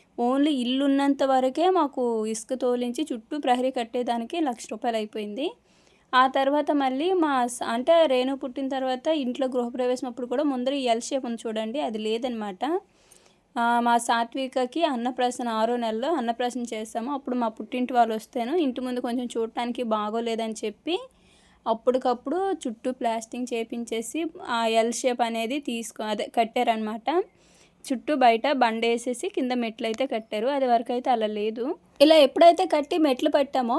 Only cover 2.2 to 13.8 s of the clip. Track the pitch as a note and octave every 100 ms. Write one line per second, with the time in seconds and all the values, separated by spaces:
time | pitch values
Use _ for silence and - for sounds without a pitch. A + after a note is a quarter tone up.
2.2 | A3 A3 - B3+ B3 B3 A#3+ A#3+ D#4 B3
3.2 | - D4+ C#4+ B3 B3+ C4 A3+ B3 B3 A#3
4.2 | A#3 E4+ D4+ A#3 - A3 A#3+ A3+ G#3+ A3
5.2 | G#3 G#3 E4+ B4 _ _ _ _ - B3+
6.2 | C4 C4+ C4+ D4 D4 D4 C4+ C4 E4+ F#4+
7.2 | D#4 C4+ A#3+ - - A#3 C4 E4 D#4 B3+
8.2 | B3+ C4+ C4+ C4+ C4+ C4 C4 B3+ D#4 D#4+
9.2 | B3 B3 C4 B3 A#3+ B3 B3 B3 B3+ A#3+
10.2 | B3 B3 D4 B3+ B3+ C#4+ B3+ A3+ - C#4
11.2 | B3+ A#3 A#3 A3 A3 C4+ C#4 G#3+ G#3+ A3+
12.2 | B3+ A3+ G#3 F#3 C4 F#4 - _ _ -
13.2 | _ _ _ B3 A#3 A#3+